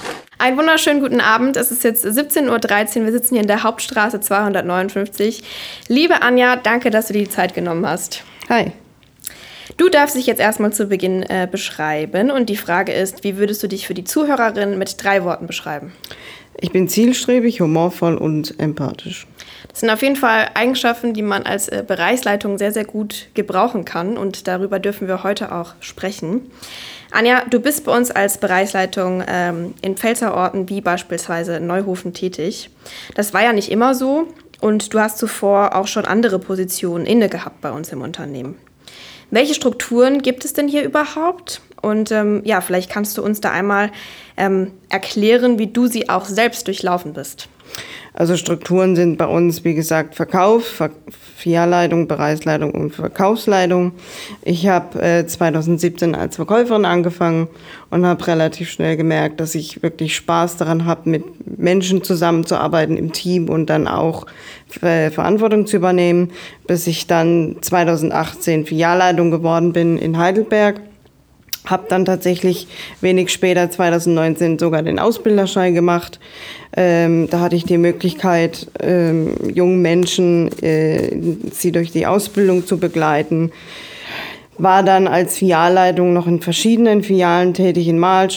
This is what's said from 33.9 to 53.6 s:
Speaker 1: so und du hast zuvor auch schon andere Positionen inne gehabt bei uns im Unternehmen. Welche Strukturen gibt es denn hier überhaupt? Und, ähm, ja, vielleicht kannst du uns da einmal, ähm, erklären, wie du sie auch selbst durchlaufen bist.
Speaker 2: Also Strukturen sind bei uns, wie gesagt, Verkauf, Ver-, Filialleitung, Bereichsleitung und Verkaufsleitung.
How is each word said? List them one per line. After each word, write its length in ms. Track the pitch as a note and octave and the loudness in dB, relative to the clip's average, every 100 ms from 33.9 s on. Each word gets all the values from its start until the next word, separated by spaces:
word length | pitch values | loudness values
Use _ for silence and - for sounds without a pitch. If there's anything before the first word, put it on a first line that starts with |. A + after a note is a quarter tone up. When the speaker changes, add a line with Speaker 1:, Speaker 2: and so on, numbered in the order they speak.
Speaker 1:
so 340 | B3+ C4 C#4+ E4 - - - | 2 0 0 -2 -8 -20 -4
und 320 | G#3+ G#3+ G#3 | 0 0 0
du 60 | A3 | 0
hast 180 | G#3+ G#3+ | 0 -2
zuvor 580 | A3 - G3 G3+ G3+ - | -6 -2 2 4 2 0
auch 120 | G#3 | -2
schon 180 | - - | -4 0
andere 340 | G#3 A#3 F#3 | 0 2 0
Positionen 640 | F#3 F#3+ F#3 - F3+ E3+ D#3+ | -4 -4 -4 -4 -4 -4 0
inne 220 | A#3 G#3 | 2 2
gehabt 320 | - - - | 0 -10 -10
bei 120 | D3 | -10
uns 200 | C3 D#3+ | -8 -10
im 100 | C#3+ | -10
Unternehmen. 540 | - - D3+ C#3 B2+ E3+ _ _ - - - - - | -10 -10 -12 -10 -12 -14 _ _ -20 -20 -20 -20 -2
Welche 240 | G#3+ C#4+ D4 | 0 2 0
Strukturen 640 | C4 - - A#3+ B3+ C#4 | -2 -2 -2 2 4 4
gibt 240 | C4 B3+ D4 | 0 -4 -4
es 80 | |
denn 140 | - C#4+ | -2 0
hier 160 | C#4+ | 0
überhaupt? 800 | C#4 D4+ D4 D#4 E4 F4+ - - - - | 0 0 -2 -2 -2 -2 -10 -16 -16 -6
Und, 300 | G#3+ G#3+ G#3+ | -2 0 0
ähm, 300 | G#3+ G#3 G#3 G#3 | 0 0 0 0
ja, 160 | G3+ | -2
vielleicht 280 | F3+ F#3 F#3 | 0 -2 -2
kannst 280 | G#3 G#3 G#3+ | -4 -6 -4
du 60 | |
uns 180 | G3+ G#3 | -4 -2
da 100 | G#3 | -2
einmal, 400 | E3+ G3 G3+ G#3 G#3 - - - - | -2 0 0 0 -6 -18 -20 -14 -2
ähm, 340 | G3 F#3+ F#3+ - - | 0 0 -2 -8 -6
erklären, 720 | G3 - - G#3 B3 B3 A3+ | -6 -4 0 4 4 4 2
wie 80 | G#3+ | 0
du 200 | A#3+ B3 | 0 0
sie 220 | A3+ - | 0 -2
auch 160 | F#3 G3 | -2 -2
selbst 420 | G3 A#3 A#3+ - | -2 -2 -2 -8
durchlaufen 460 | G3 F#3 F3+ E3 | -4 -2 -2 -4
bist. 340 | D3+ C#3 - - - - - - - - | -10 -12 -16 -20 -20 -18 -16 -16 -18 -12
Speaker 2:
Also 240 | - E3+ F3 | -2 0 0
Strukturen 580 | - E3+ - F3+ F#3 F3 | -2 -6 0 2 4 4
sind 220 | F3 D#3 | 2 2
bei 80 | E3 | 0
uns, 400 | E3 F3 E3 E3+ | 2 2 2 0
wie 80 | |
gesagt, 420 | D#3 D#3 D#3+ D3+ - | -2 0 -2 -2 -6
Verkauf, 500 | D#3+ F#3 F#3+ A#3 A3+ | -2 2 4 4 0
Ver-, 260 | - D#3+ - - - - - | -4 -4 -6 -18 -20 -20 -8
Filialleitung, 720 | F3 E3+ E3+ F3 F3 E3+ D#3+ | 0 2 4 2 2 0 0
Bereichsleitung 640 | D3 D3 D#3 D#3+ D#3 D#3 | -2 0 -2 -2 -2 -2
und 240 | - D3+ - | -2 -4 -4
Verkaufsleitung. 960 | - - G3 A3+ - G3 | -6 0 0 2 2 2